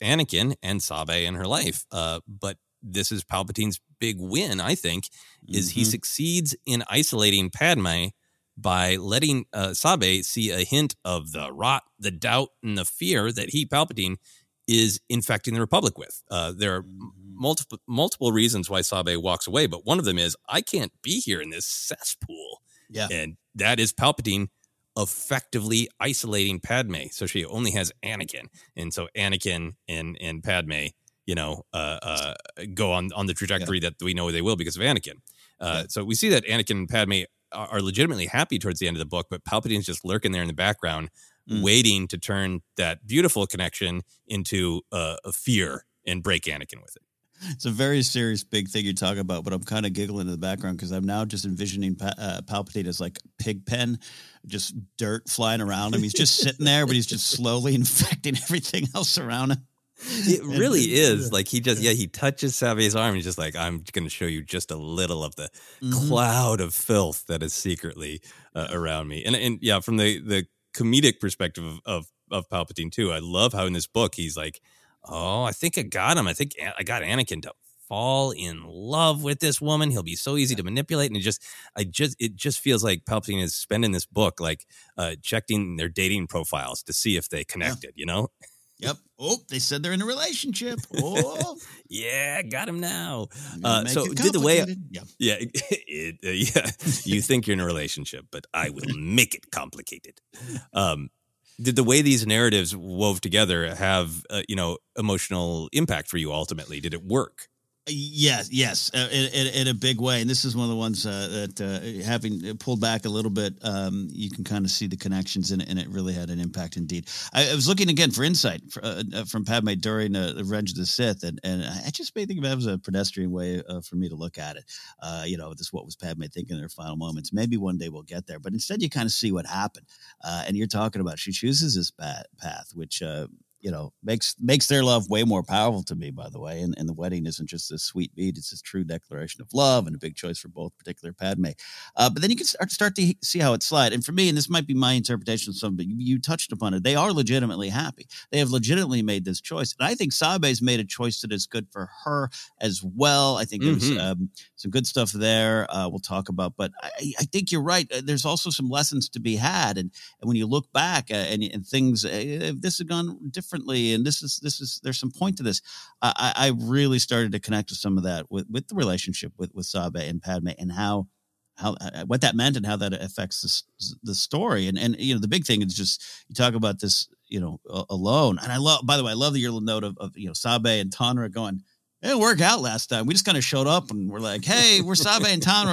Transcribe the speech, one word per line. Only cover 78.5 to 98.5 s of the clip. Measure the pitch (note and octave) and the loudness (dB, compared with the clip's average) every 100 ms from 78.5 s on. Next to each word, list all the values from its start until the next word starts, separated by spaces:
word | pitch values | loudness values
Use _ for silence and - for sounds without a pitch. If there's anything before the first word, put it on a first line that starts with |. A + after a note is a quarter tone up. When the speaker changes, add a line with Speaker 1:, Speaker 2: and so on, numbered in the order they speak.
| D#2+ | -10
Speaker 1:
love | E2 E2+ A2 D3+ D#3+ D3 | -12 -12 -2 4 4 4
with | C#3+ C#3+ | 0 0
this | D#3 C#3 | 0 0
woman. | D3 D3+ D3+ | 2 2 4
He'll | A2+ | 2
be | E2 F2 | -2 -4
so | C#3 D3 | -2 0
easy | C3 G#2 | 2 0
to | |
manipulate." | F2+ A#2+ D#3 D#3 C#3+ | -2 -2 0 0 0
And | G#2 | 0
it | |
just, | G2+ - - - - - | 0 -2 -6 -20 -10 -4
I | |
just, | F#2+ - D3 - | -2 0 0 0
it | A#2 F#2 | -4 -2
just | C#3+ - | -4 0
feels | C#3 A#2 A2 | 2 4 4
like | F2+ - | 0 0
Palpatine | A2 - G2 | -2 0 -2
is | E2+ | -2
spending | - - G#2+ A2+ | -2 -2 2 2
this | F2+ - | 0 0
book, | G#2 F#2+ - | 2 2 2
like, | E2 D#2 - - - - | -2 -4 -8 -20 -12 -6
uh, | E2+ E2 | -4 -6
checking | - A2+ - G#2+ F#2 E2 | -4 -2 0 0 0 -2
their | E2 | -4
dating | F2+ F#2+ G2+ E2 | 0 2 2 -2
profiles | E2+ D#2+ C#2+ C2 B1 | -4 -2 -4 -4 -8
to | - | -6
see | - A2+ F2 | -2 0 0
if | - | -2
they | D2+ | -6
Speaker 2:
Yeah. | C#2+ | -8
Speaker 1:
connected, | F2+ D#2 B2 B1+ - | -4 -4 -4 -8 -10
you | D#2+ | -4
know? | G2+ B2 _ - _ _ _ | -2 -2 _ -20 _ _ _
Speaker 2:
Yep. | B2 D3 _ - | -8 -8 _ -8
Oh, | D3 B3 - | -4 -4 -4
they | C3 | -4
said | B2 C#3+ | -2 -2
they're | E3+ | -2
in | F#3 | -2
a | G#3+ | -2
relationship. | C4 D#4+ C4 C#4 F#3+ A#3+ - - - | -4 -4 -4 -4 -4 -6 -8 -6 -4
Oh. | D3 E3+ C#4 - F4 E4+ | -2 0 0 -2 -4 -6
Speaker 1:
<laughs> | - - - | -16 -20 -12
Yeah, | G#2 A2+ C3+ C#3+ D3 | -8 -4 -2 -2 -4
got | A#2+ B2+ D#3+ | -4 -4 -4
him | E3+ | -4
now. | E3+ E3+ E3+ B2 - - - | -4 -4 -6 -6 -8 -10 -14
Speaker 2:
I'm | E2+ | -4
gonna | A#2+ A2+ | 2 2
Speaker 1:
Uh, | |
Speaker 2:
make | A#2+ | 2
Speaker 1:
so | C#3+ A2 | 0 0
Speaker 2:
it | C#3 | 2
Speaker 1:
did | F#3 | 4
the | F#3+ | 6
way, | D3 E3 | 6 6
Speaker 2:
complicated. | F3+ F#3+ D3+ | 4 -2 -10
Yeah. | F2 - - | -14 -12 0
Speaker 1:
yeah, | A#2 G2+ | 2 2
<laughs> | A#2+ - - | -2 -4 -2
it, | G3 - D2+ E2 - F#2 | -4 -4 -8 -8 -6 -2
uh, | |
yeah. | F#2 G#2+ D3+ - - E3+ - | 0 2 2 0 -2 -2 -2
You | - G2+ | 0 0
think | A2+ B2+ G#2+ | 2 2 2
you're | |
in | F#2+ | 0
a | F2 | 0
relationship, | D#2+ C#2+ D2 C#2+ C2 - | -2 -4 -6 -8 -12 -12
but | - - | -14 -6